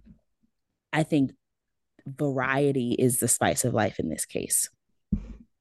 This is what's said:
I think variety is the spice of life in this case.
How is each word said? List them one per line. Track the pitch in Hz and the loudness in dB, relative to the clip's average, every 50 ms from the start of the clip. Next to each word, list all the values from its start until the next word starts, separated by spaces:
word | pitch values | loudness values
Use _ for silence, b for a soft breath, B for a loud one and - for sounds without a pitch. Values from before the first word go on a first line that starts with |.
| _ - - _ _ _ _ _ _ _ _ _ _ _ _ _ _ - | _ -20 -20 _ _ _ _ _ _ _ _ _ _ _ _ _ _ -4
I | - 156 | -2 -2
think | 156 - 165 143 135 127 - _ _ _ _ _ _ _ _ _ _ _ _ _ - | 0 2 2 2 2 2 -2 _ _ _ _ _ _ _ _ _ _ _ _ _ -16
variety | 135 135 - 151 143 131 131 127 131 135 139 147 139 135 131 120 120 | -14 -6 -2 -2 0 0 0 0 0 2 2 2 2 2 0 0 0
is | - - 127 123 120 - | 2 2 4 2 2 2
the | 117 113 | 0 0
spice | - - 117 90 82 - - | 0 2 2 0 0 0 -2
of | 120 123 | 0 2
life | 113 104 95 - - | 2 0 0 -2 -4
in | - 78 | -6 -4
this | 76 - - | -4 -6 -8
case. | - - - - - - - - - _ _ _ _ _ _ _ - - - - - - - - _ _ _ | -6 -6 -8 -4 -2 -2 -2 -2 -4 _ _ _ _ _ _ _ -4 -4 -4 -4 -10 -16 -18 -20 _ _ _